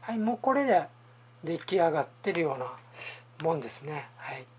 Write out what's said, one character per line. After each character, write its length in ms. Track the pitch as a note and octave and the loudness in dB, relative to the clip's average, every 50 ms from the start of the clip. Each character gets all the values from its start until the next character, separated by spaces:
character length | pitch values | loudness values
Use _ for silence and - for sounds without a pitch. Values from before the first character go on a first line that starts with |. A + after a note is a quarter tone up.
は 120 | - - A3+ | -6 -4 -2
い、 40 | |
も 160 | A3+ G#3+ A3+ A#3+ | 0 0 0 0
う 40 | - | 2
こ 140 | - C4+ C4 | 2 2 4
れ 120 | C#4 C#4 | 4 4
で 220 | C4 G#3 F3 D3 - - - - - - - - - - - - | 6 4 4 4 2 -10 -20 -20 -20 -20 -20 -20 -20 -20 -12 -6
出 140 | E3 E3+ | -6 -6
来 200 | E3 - - F#3 | -4 -4 0 2
上 140 | F#3+ E3+ E3 | 4 4 4
が 120 | D3+ D#3 C3+ | 4 2 0
っ 40 | |
て 260 | - - - - G#3+ F3+ | -2 -6 -6 -4 -2 0
る 80 | E3+ | 2
よ 140 | E3 D3+ C3+ | 2 0 0
う 20 | |
な 140 | B2+ B2+ B2 - - - - - - - - - - - - - - D3+ | -2 -6 -8 -8 -14 -18 -20 -18 -14 -14 -14 -14 -14 -18 -20 -12 -2 0
も 100 | D#3+ E3 | 0 0
ん 80 | D3+ | 0
で 80 | C3+ A2+ | -2 -6
す 140 | - - C#3+ | -8 -8 -8
ね。 260 | D3 D3+ D3 - - - | -8 -8 -8 -10 -12 -16
は 160 | - - - C3 | -14 -12 -12 -10
い。 120 | C3+ C3 - - | -12 -14 -16 -20